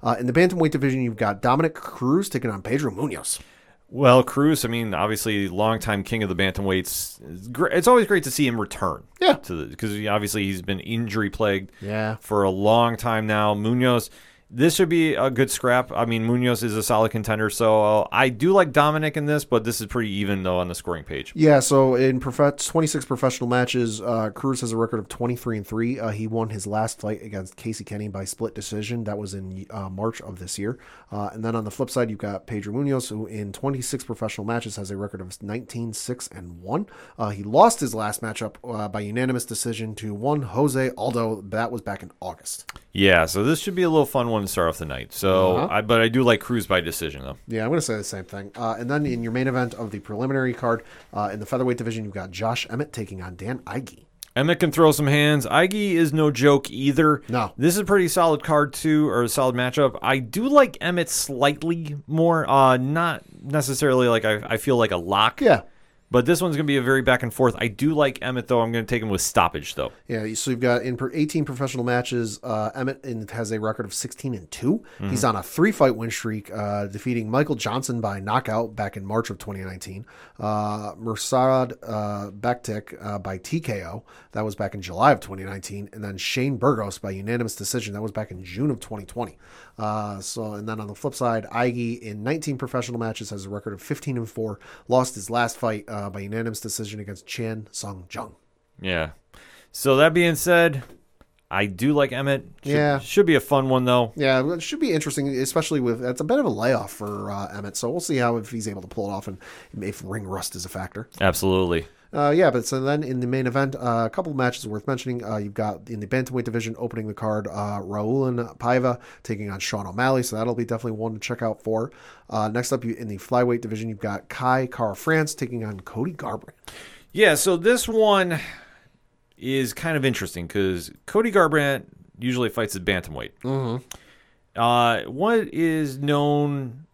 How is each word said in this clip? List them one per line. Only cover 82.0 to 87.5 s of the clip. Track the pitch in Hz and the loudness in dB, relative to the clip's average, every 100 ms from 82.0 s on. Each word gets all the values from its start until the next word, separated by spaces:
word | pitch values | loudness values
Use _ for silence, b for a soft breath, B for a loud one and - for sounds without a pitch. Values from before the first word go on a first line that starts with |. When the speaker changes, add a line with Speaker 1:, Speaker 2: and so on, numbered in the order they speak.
| 104 101 101 | -4 -6 -8
Speaker 1:
Bektic, | 98 120 123 - 107 - - | -4 -2 -2 -4 -8 -8 -12
uh, | 104 104 | -8 -8
by | 95 95 | -6 -10
T | - 165 | -4 -4
K | 156 104 | -4 -6
O. | 90 95 - b b | -8 -12 -16 b b
That | - 107 | -6 -6
was | |
back | 101 101 104 | -4 -6 -6
in | |
July | 90 87 127 | -10 2 4
of | 120 | 4
twenty | - 98 | 0 -10
nineteen, | 95 98 - 101 101 | -10 -10 -10 -12 -12
and | 110 | -10
then | 104 95 | -10 -6
Shane | - - 131 127 | -4 0 0 2
Burgos | 131 120 104 - | 2 2 -2 -6
by | 101 | -8
unanimous | 98 101 120 113 | -6 -4 -2 -2